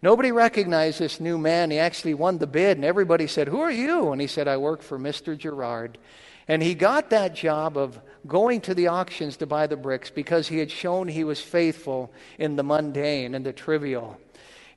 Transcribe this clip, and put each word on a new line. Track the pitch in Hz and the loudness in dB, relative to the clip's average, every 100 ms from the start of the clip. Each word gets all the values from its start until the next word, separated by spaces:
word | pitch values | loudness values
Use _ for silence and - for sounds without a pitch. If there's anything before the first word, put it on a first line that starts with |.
Nobody | 175 220 262 | 4 6 6
recognized | 233 233 226 185 165 160 151 | 4 4 4 2 2 2 0
this | 160 - | -4 -4
new | 165 170 | -4 0
man. | 156 170 170 | 2 2 2
He | 151 | 2
actually | 165 - 170 | 0 0 -4
won | 147 170 175 | 0 0 0
the | 151 | 0
bid, | 143 190 170 | 2 4 4
and | |
everybody | 143 185 185 165 156 | 2 2 4 2 2
said, | - 139 | 0 0
"Who | 196 | 0
are | 330 | 0
you?" | 233 269 339 196 | 0 0 0 0
And | 135 | -2
he | 143 | -4
said, | - 143 | -2 0
"I | 135 | 0
work | 143 156 | 0 -4
for | - 135 | -8 -8
Mister | 135 147 - 156 | -6 -8 -8 -8
Gerard." | 160 143 123 120 117 117 - - - - - | -8 -6 -6 -6 -8 -14 -20 -20 -20 -20 -2
And | 160 | 0
he | 165 | 2
got | 170 185 277 302 | 2 2 2 2
that | 220 190 | 2 2
job | 160 165 151 156 147 | -2 0 0 -2 -2
of | 135 117 - - 143 | -4 -6 -20 -20 -2
going | 160 226 240 | 2 2 2
to | 185 | -2
the | 180 175 | 0 2
auctions | 175 180 - 151 147 | 2 -4 -6 -8 -6
to | 147 | -4
buy | 151 151 | 0 0
the | 147 | -2
bricks | 135 131 - | -4 -6 -6
because | - 143 165 151 | -8 0 0 0
he | 160 | -4
had | 151 | -4
shown | - 180 180 185 | -4 -2 -2 -2
he | 156 | -4
was | 156 147 | -4 -4
faithful | - 175 165 156 - 131 127 - - - | -2 2 2 0 -6 -6 -6 -14 -20 -6
in | 156 143 | -4 -2
the | |
mundane | 143 151 151 139 147 147 123 | 0 0 0 -2 -2 -2 -4
and | 135 | -6
the | 131 | -8
trivial. | 131 - 156 147 127 110 104 - - - - - | -8 -2 -2 0 -4 -6 -16 -20 -20 -20 -20 -16